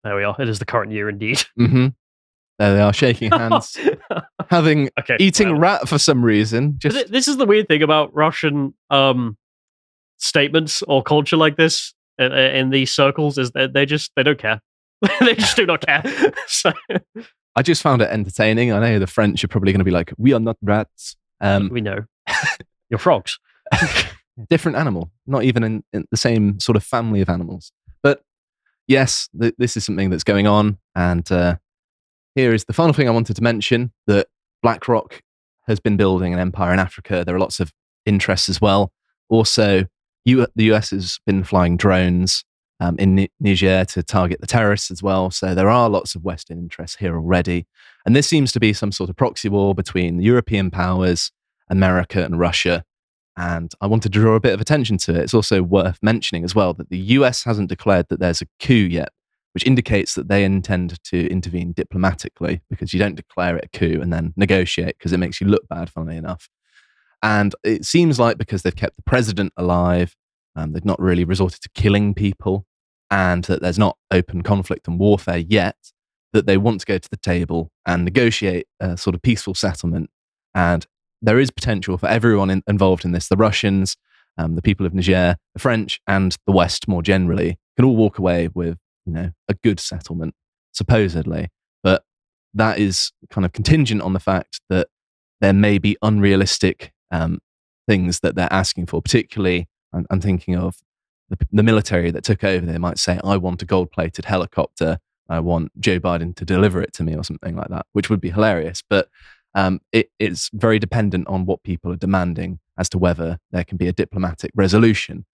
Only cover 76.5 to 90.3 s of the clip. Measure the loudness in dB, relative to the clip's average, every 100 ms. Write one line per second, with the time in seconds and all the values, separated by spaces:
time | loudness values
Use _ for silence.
76.5 | 2 2 -2 -4 -6 -6 -10 -2 -2 -2
77.5 | -4 -6 _ -4 -2 0 2 2 2 -2
78.5 | -2 -8 _ -6 -4 -4 -2 0 0 -2
79.5 | -4 -4 -4 -4 -4 -6 _ _ _ _
80.5 | -2 0 0 -4 _ _ _ 2 2 2
81.5 | -2 -4 -4 -4 -4 0 2 4 2 2
82.5 | 0 0 2 2 2 0 -4 -2 2 2
83.5 | 2 0 0 0 -6 _ _ _ -8 -4
84.5 | -2 0 0 -2 -2 2 4 2 0 _
85.5 | -4 -2 0 -4 -8 -2 0 0 -2 2
86.5 | 4 4 0 -4 -2 0 2 2 0 -2
87.5 | -4 _ 2 2 4 2 2 0 0 -2
88.5 | -4 -6 -6 _ _ -8 -6 -6 -10 -8
89.5 | -2 0 -2 -6 -12 -10 -8 -8